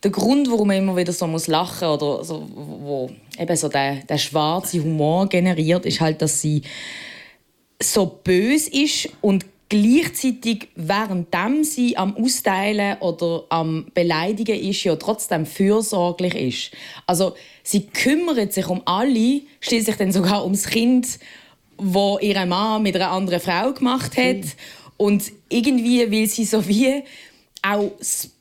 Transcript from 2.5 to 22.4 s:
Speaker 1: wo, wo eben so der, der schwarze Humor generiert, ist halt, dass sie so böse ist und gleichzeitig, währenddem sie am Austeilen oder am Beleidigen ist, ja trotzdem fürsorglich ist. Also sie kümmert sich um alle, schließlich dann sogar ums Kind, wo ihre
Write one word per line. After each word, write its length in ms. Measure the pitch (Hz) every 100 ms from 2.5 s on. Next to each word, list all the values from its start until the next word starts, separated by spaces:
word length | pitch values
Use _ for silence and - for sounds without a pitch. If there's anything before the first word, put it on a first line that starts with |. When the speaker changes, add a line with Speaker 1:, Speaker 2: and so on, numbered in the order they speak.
Speaker 1:
wo, 280 | - 147 -
wo 300 | 143 139 127 - - -
eben 160 | 170 165
so 120 | 151
der, 280 | 143 139 139 -
der 100 | 151
schwarze 640 | - 156 151 175 190 175
Humor 460 | 156 156 147 170 196
generiert, 580 | 180 180 170 156 180 175
ist 140 | -
halt, 200 | 160 156
dass 180 | 156 -
sie 220 | 151 151 - - - - - - - _ _ _ _ _
so 260 | - 220 180
böse 640 | - - 180 214 302 302
ist 380 | 277 302 - - -
und 240 | 208 196 - _ _
gleichzeitig, 1000 | 208 208 269 330 - 262 247 226 220 - -
währenddem 840 | 160 202 214 185 165 175 202 294
sie 340 | 302 - 240 -
am 200 | 190 202
Austeilen 800 | 240 - - 190 202 208 202 196
oder 440 | 185 165 170 170 -
am 360 | 165 160 160 151
Beleidigen 680 | - 170 156 175 208 220 208
ist, 240 | 190 196
ja 120 | 196 151
trotzdem 480 | - 226 - 170 151
fürsorglich 880 | - 196 214 220 196 175 170 180
ist. 360 | 170 127 - - - - - -
Also 280 | 175 185 - - -
sie 240 | - 208 202
kümmert 680 | - 254 302 349 269 202
sich 140 | 190 185
um 120 | 180 -
alle, 560 | 185 262 233 233 285 - _
schließlich 360 | - 233 220 214
dann 140 | 190
sogar 300 | 190 180 208
ums 220 | 180 202 -
Kind, 520 | 233 233 254 247 - - - - _ _ -
wo 420 | 196 190 202 202
ihre 260 | 208 196